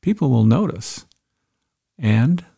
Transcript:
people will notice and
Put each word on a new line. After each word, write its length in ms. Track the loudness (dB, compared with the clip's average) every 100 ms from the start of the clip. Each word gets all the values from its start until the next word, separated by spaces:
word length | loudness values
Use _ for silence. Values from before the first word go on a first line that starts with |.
people 280 | -4 -2 0
will 160 | 2 4
notice 600 | 2 -2 -6 -12 -16 -20 _ _ _ _ _ _ _ _ _
and 460 | -2 0 2 -2 -6